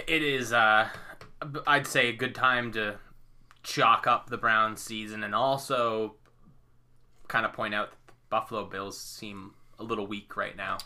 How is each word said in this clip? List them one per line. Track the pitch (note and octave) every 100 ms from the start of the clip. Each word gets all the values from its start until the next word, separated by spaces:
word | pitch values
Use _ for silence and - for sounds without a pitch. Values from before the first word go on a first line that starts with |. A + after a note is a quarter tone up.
| -
it | D#3+
is, | D3 C3+ A2+
uh, | A#2 A2 A2 A2 - - - - - D3 D3
I'd | - C#3+ C3+
say | C#3 A#2+
a |
good | A2+ B2
time | A2+ B2+ B2 A#2+
to | A2 G#2+ G2+ - - - - - -
chalk | - - A#2 A2+ B2+
up | A#2 -
the | B2
Browns | A#2 A2 A2 G#2+
season | - A2 G#2+ G#2+
and | G#2
also | G#2 C3+ C#3 - C3 A#2 A2 G#2+ - - _ - - _ _ _ - - - -
kind | B2 A2
of |
point | - A2
out | G#2 G2+
that | - - - -
Buffalo | G#2+ - A2
Bills | G2 G2 G2 -
seem | - - G#2+ G2 G2 - - -
a |
little | A2+ G#2+ G2+
weak | G#2 - -
right | G2+ G#2
now. | F#2+ G2